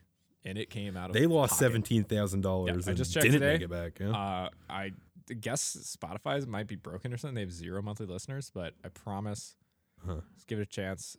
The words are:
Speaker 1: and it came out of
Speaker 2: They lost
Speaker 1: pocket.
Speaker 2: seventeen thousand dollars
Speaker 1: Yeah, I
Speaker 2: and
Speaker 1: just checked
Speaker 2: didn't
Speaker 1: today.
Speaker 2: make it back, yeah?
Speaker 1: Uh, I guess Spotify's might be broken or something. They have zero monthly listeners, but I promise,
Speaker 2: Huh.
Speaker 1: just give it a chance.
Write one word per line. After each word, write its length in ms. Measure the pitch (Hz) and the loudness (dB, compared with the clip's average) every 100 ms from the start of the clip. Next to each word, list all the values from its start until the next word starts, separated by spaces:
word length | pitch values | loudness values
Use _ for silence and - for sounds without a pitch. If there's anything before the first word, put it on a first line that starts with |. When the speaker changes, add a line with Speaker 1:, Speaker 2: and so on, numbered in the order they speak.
| _ _ _ _ | _ _ _ _
Speaker 1:
and 120 | 95 101 | -8 -6
it 140 | - | -6
came 260 | 110 101 92 | -6 -6 -6
out 140 | 92 | 0
of 40 | |
Speaker 2:
They 120 | 107 165 | 4 6
lost 240 | 160 131 | 6 4
Speaker 1:
pocket. 80 | - | 6
Speaker 2:
seventeen 440 | 127 113 104 113 | 6 4 4 4
thousand 360 | 104 107 101 95 | 4 2 2 2
dollars 460 | 95 92 92 90 92 | 2 2 2 0 0
Speaker 1:
Yeah, 20 | |
I 20 | |
Speaker 2:
and 40 | 87 | 0
Speaker 1:
just 160 | 85 | 2
checked 120 | 160 | 4
Speaker 2:
didn't 160 | 151 143 | 6 8
Speaker 1:
today. 120 | 139 | 6
Speaker 2:
make 80 | 160 | 4
it 60 | 87 | 0
back, 280 | 87 85 - | -2 -4 -4
yeah? 100 | 101 110 | -2 0
Speaker 1:
Uh, 320 | 98 92 92 - - | 0 -2 -4 -8 -8
I 220 | 98 98 92 - - - 120 | -6 -6 -8 -18 -20 -12 -8
guess 380 | 107 139 - - - - | -4 -2 -2 -6 -10 -10
Spotify's 460 | 82 98 147 143 131 | -8 -6 -2 -2 -2
might 200 | 104 104 | -4 -4
be 80 | 101 | -8
broken 360 | - - 123 | -8 -8 -6
or 60 | 120 | -6
something. 160 | 151 | -4
They 80 | 120 | -4
have 100 | 95 | -4
zero 300 | 87 85 95 | -6 -6 -4
monthly 240 | 104 104 104 | -4 -6 -6
listeners, 440 | 92 - 139 135 | -8 -6 -8 -8
but 200 | 98 85 - | -8 -8 -8
I 60 | 95 | -16
promise, 680 | - - 98 107 104 - - _ _ _ _ 90 | -12 -6 -4 -4 -6 -8 -18 _ _ _ _ -6
Speaker 2:
Huh. 140 | 80 - | -6 -8
Speaker 1:
just 120 | - - | -20 -6
give 120 | 107 | -4
it 40 | |
a 40 | 101 | -4
chance. 500 | - 95 95 - | -4 -4 -4 -8